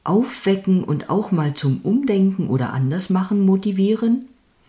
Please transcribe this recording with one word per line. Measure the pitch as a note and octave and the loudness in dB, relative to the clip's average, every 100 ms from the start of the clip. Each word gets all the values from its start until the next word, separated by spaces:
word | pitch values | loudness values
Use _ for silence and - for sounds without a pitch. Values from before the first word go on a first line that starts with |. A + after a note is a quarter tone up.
aufwecken | - F#3+ C4 - - G3 F#3+ F#3 | 0 0 0 -2 -2 0 2 0
und | - D3 - | 0 -4 -2
auch | F#3+ G#3+ | -4 0
mal | F3 D3 C#3+ | 0 0 -2
zum | C#3+ C3 | -2 -2
Umdenken | - A3+ C#4 G3+ F#3+ F#3+ D#3+ | 0 0 2 2 2 0 -2
oder | B2+ A#2+ | -2 -2
anders | B2+ C3 E3 - | -2 -2 0 0
machen | F#3 F#3 G#3 | 0 0 2
motivieren? | F#3+ F#3+ G#3 F#3+ G3 G#3+ A#3 B3 - _ _ _ | 2 2 0 0 2 2 2 0 -2 _ _ _